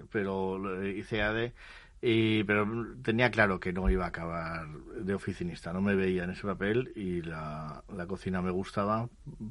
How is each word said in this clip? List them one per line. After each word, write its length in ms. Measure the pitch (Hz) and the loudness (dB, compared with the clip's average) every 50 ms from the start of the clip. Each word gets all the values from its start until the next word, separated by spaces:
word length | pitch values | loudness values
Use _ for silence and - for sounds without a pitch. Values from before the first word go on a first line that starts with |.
| - - | -14 -4
pero 480 | - 110 98 98 95 95 95 95 95 95 | -2 0 0 0 0 0 0 0 0 -2
lo, 240 | 98 98 92 92 98 | -2 -4 -4 -2 -2
eh, 120 | 98 92 | -2 -4
hice 280 | 104 - - 117 107 104 | -4 -4 -2 0 2 2
ade, 300 | 107 110 113 117 123 - - - - - - - - - - - | 2 2 0 -2 -2 -4 -10 -18 -18 -18 -20 -20 -20 -12 -2 2
y, 400 | 123 113 113 110 110 110 107 101 | 4 6 6 6 6 4 4 4
pero 240 | 101 104 104 107 104 113 117 113 98 - - | 4 4 4 4 2 0 -4 -6 -6 -10 -4
tenía 300 | - 113 110 117 127 117 | -2 0 4 4 4 4
claro 280 | 107 113 107 98 92 87 | 6 6 6 6 4 2
que 140 | - 92 87 | 0 -2 -2
no 160 | 92 92 95 | 2 4 4
iba 160 | 95 92 90 | 4 4 2
a 40 | 85 | 0
acabar 580 | - 85 82 82 85 85 82 82 82 82 78 76 76 - - - - 90 | -2 -6 -6 -4 -4 -4 -4 -6 -6 -8 -8 -10 -12 -12 -14 -12 -10 -6
de 140 | 92 95 98 | -2 -2 -2
oficinista, 580 | 92 - 104 87 - 87 85 - - - 85 87 | -2 -2 -6 -4 -4 -4 -6 -6 -6 -6 -4 -2
no 80 | 95 | 2
me 140 | 101 101 98 | 2 4 4
veía 280 | 95 95 92 92 90 87 | 4 4 4 2 2 0
en 40 | 90 | -2
ese 140 | 90 - - | -4 -4 -4
papel 480 | 101 92 87 98 101 110 123 127 - - | -4 -2 0 0 2 2 2 0 -2 -6
y 280 | 110 98 90 90 87 80 | -6 -4 -2 -2 -2 -4
la, 600 | 82 80 80 78 78 78 78 78 76 69 67 - - 101 | -4 -6 -6 -6 -6 -6 -8 -8 -8 -10 -12 -12 -10 -8
la 100 | 92 85 | -8 -6
cocina 380 | 90 95 - - 95 92 90 90 | -6 -6 -4 -2 -2 0 0 0
me 80 | 92 | 0
gustaba, 580 | 90 95 95 - - 104 101 104 110 113 120 120 - - - 139 - - 110 110 | 0 -2 -2 -2 -2 0 2 2 2 0 -2 -4 -8 -14 -16 -16 -12 -10 -12 -8